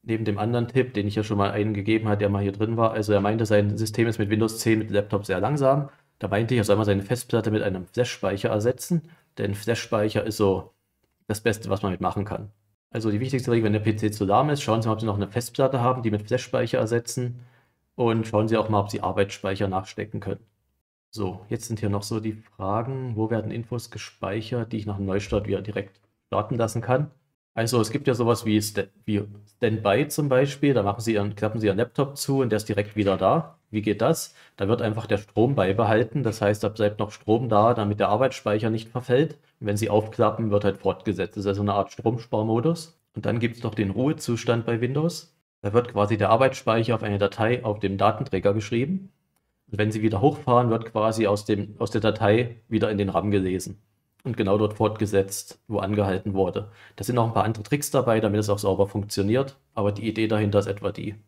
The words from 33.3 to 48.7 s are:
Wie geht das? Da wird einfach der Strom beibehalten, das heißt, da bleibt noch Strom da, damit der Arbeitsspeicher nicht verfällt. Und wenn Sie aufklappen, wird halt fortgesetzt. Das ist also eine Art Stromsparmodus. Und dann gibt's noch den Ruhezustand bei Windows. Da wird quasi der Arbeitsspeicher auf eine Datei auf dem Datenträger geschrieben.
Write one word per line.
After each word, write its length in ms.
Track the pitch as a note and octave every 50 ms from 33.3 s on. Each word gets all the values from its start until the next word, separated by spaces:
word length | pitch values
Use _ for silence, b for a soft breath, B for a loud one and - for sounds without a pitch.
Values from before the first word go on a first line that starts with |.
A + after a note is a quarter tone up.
| C3 E3 D#3+ - - _ _ _
Wie 120 | G#2 G#2+
geht 180 | G#2 A2 G2+ G2+
das? 340 | A#2 C#3 E3 - - - B B B B B
Da 100 | - G2+
wird 160 | G2 A#2 -
einfach 240 | A#2+ G#2+ G#2+ A2 G#2
der 120 | - G#2+ G2+
Strom 360 | - _ _ G#2+ A2+ C3+ C#3+
beibehalten, 680 | A2+ F#2+ F#2 G2 A2 F#2+ G#2 A2 G#2+ B2 B2 - D3+ B2
das 160 | A2+ G#2 -
heißt, 240 | G#2+ G2+ G#2 G#2 -
da 60 | G2+
bleibt 280 | - - G#2+ G#2 G#2 -
noch 140 | G#2+ G2+
Strom 360 | - - - - G#2+ A2 C3 A#2
da, 260 | A2 G2+ G#2+ A#2 A#2+
damit 260 | A2+ G#2 G2+ G2+ G2+
der 80 | G#2 F#2
Arbeitsspeicher 600 | G#2+ A2+ C3+ C3 - - - A2 G#2 G#2+ A2 A2+
nicht 180 | A2+ A2+ A2+ -
verfällt. 500 | - B2+ A#2+ - B2 C3 D#3 D#3+ - b b b b b
Und 80 | - G#2
wenn 80 | G#2
Sie 140 | G#2 A2 G#2
aufklappen, 600 | G2+ G#2+ G#2+ - - - A2+ G#2+ G#2+ - A2+ G#2+
wird 140 | G2+ G2+ G2+
halt 140 | G2+ F#2+ -
fortgesetzt. 580 | - F#2+ F2+ - - A2 F#2+ F2 F#2 E2+ -
Das 80 | G#2 F#2+
ist 40 | G2+
also 140 | G2 G2+
eine 120 | G#2 G#2 G2
Art 180 | G2+ F#2+ -
Stromsparmodus. 1080 | - - - A2+ A#2 A#2+ - - - G#2+ G#2+ A2 A2 A#2+ A#2+ D#3+ E3+ E3 - - _ _ _ _ _
Und 120 | G#2+ G#2
dann 120 | A2 G#2 A2
gibt's 240 | A2+ A2+ - -
noch 140 | - A#2 G2+
den 140 | A2+ G#2 G2
Ruhezustand 760 | G2 - B2+ D3 D#3+ D#3 - - A#2+ A2+ - - A#2 A#2+ A2+
bei 140 | - A#2 A2+
Windows. 540 | B2 B2 C3+ D3 D#3 E3+ E3 - - _ _ _ _ _ _ _ -
Da 80 | G#2
wird 200 | G#2 A#2+ A#2+ -
quasi 260 | - G2+ G#2 G#2 A2 G#2
der 100 | G2+ G2
Arbeitsspeicher 680 | A2+ A2+ C3+ C3 - - - A#2 A2 A#2 A2+ A#2 A#2
auf 80 | G#2
eine 140 | A2 G#2+ G#2
Datei 480 | G2 G2+ G2 - - A2 A2+ B2 B2 -
auf 160 | A2+ G2+ G#2
dem 160 | - F#2+ G2
Datenträger 560 | F#2 G#2+ G#2+ A2 G#2+ - - - F#2+ - G2+
geschrieben. 580 | G2+ A2 G#2 -